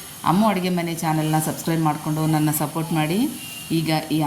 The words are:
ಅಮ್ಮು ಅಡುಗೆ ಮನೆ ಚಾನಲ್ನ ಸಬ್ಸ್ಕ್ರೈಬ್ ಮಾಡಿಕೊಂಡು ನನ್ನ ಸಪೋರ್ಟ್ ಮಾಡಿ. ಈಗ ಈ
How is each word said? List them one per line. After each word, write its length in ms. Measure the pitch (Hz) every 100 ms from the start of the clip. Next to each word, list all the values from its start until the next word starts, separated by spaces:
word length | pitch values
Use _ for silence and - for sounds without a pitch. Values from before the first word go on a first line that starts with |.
| - - -
ಅಮ್ಮು 140 | 175 220
ಅಡುಗೆ 220 | 185 185 180
ಮನೆ 160 | 170 160
ಚಾನಲ್ನ 360 | 165 156 156 156 156
ಸಬ್ಸ್ಕ್ರೈಬ್ 360 | 139 - 165 156
ಮಾಡಿಕೊಂಡು 360 | 151 156 151 156 156
ನನ್ನ 180 | 151 147
ಸಪೋರ್ಟ್ 300 | 151 175 160 160
ಮಾಡಿ. 200 | 156 190 294 - - - - 160
ಈಗ 120 | 160 156 156
ಈ 20 | 156